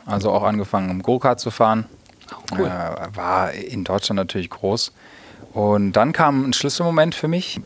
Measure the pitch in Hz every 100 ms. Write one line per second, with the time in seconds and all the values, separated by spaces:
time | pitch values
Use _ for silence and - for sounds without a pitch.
0 | - 104 104 98 104 107 98 101 92 92
1 | 120 123 135 120 120 - 113 110 107 -
2 | - - - - - 185 180 175 170 -
3 | - 104 90 92 92 - - 104 90 98
4 | - 101 92 101 85 - 98 117 - -
5 | - - - - - 110 104 104 101 101
6 | 127 - 156 135 135 - 143 - 170 165
7 | 160 - 156 175 - 110